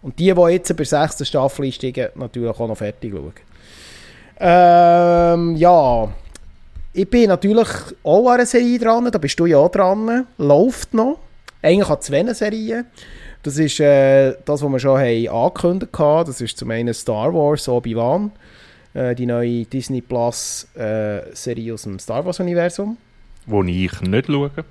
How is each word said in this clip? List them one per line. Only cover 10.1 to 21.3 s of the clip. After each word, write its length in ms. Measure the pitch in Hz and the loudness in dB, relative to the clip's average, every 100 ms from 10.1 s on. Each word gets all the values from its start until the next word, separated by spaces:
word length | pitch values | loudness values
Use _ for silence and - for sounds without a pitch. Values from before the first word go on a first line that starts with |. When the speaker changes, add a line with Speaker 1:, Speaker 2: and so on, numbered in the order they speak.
| 240 254 - | -2 -4 -4
Speaker 1:
Läuft 560 | 147 143 233 240 - | 2 4 4 0 -4
noch. 240 | 226 240 320 - - - _ | -2 -2 -4 -12 -20 -20 _
Eigentlich 260 | 156 185 190 | 0 2 2
an 120 | 147 | -2
zwei 320 | - 139 226 | -2 -2 -2
Serien. 540 | 233 208 220 220 226 240 _ - - - - | -4 -6 -6 -8 -8 -10 _ -20 -20 -20 -12
Das 140 | 151 143 | -8 -2
ist, 200 | 156 - | -2 2
äh, 560 | 147 139 135 135 135 - | 4 6 6 6 4 0
das, 180 | - 147 | -6 -4
was 80 | 143 | -2
wir 80 | 131 | -2
schon 200 | 135 135 | 2 2
haben 300 | 131 117 117 | 2 0 -2
angekündigt 680 | 113 143 - 175 185 - - | -2 -2 0 -2 -2 -8 -2
haben. 280 | 151 156 165 | 2 2 -2
Das 140 | 127 | -8
ist 180 | 117 - | -10 -10
zum 120 | 123 | -8
einen 220 | 113 120 | -6 -4
Star 380 | 113 - 107 127 | -6 -6 -4 -2
Wars 360 | 175 147 147 - | 0 0 -2 -2
Obi-Wan, 640 | 123 120 113 117 165 208 - _ - - _ _ | -4 -4 -4 -2 -2 -4 -10 _ -20 -20 _ _
äh, 200 | - 127 | -8 -6
die 120 | 123 120 | -4 -4
neue 380 | 120 120 120 | -2 -2 -4
Disney 360 | 113 135 123 131 | -6 -8 -6 -8
Plus, 680 | - 123 120 - - - - - | -6 -4 -4 -4 -10 -12 -14 -10
äh, 440 | 110 110 107 104 - | -6 -4 -4 -8 -12